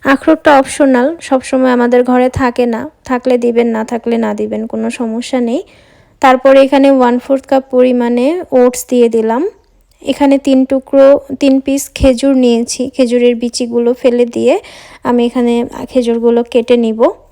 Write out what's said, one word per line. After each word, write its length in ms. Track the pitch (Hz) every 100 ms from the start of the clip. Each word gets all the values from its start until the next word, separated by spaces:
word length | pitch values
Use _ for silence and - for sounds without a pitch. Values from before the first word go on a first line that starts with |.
আখরোটটা 560 | - 277 - 320 - 277
অপশনাল, 580 | 269 - 285 254 262 330
সবসময় 500 | - 262 - 262 254
আমাদের 320 | 247 240 247
ঘরে 260 | 247 254 254
থাকে 360 | - 262 240 240
না, 240 | 226 277 _ -
থাকলে 320 | - 254 247
দিবেন, 300 | 240 233 240
না 180 | 220 220
থাকলে 320 | 233 233 233
না 160 | 220
দিবেন, 340 | 208 214 214 220
কোনো 200 | 226 226
সমস্যা 520 | - 226 220 247 262
নেই। 200 | 233 254 403 _ _ _ _ _
তারপরে 400 | 269 262 269 269
এখানে 300 | 269 285 277
ওয়ান 280 | 269 247 247
ফোর্থ 260 | - 269 -
কাপ 180 | 269 262
পরিমাণে 720 | 254 254 247 240 240 254 349 330
ওটস 340 | 254 247 247 -
দিয়ে 200 | 247 233
দিলাম। 400 | 226 220 226 370 - _ _ _ _
এখানে 360 | - 269 285 277
তিন 280 | 269 262 262
টুকরো, 540 | 269 - 277 269 285 - 269
তিন 200 | 277 269
পিস 300 | 269 277 -
খেজুর 420 | - 269 247 277 269
নিয়েছি, 540 | 247 233 233 - 254
খেজুরের 460 | - 247 240 240 240
বিচিগুলো 580 | 240 - 240 240 233
ফেলে 320 | 254 262 240 240
দিয়ে 340 | 226 226 349 - - - -
আমি 220 | - 240 240
এখানে 400 | 254 240 233 240 - 254
খেজুরগুলো 540 | 262 233 233 233 233
কেটে 340 | 240 240 226 240
নিব। 220 | 226 220 262 427 _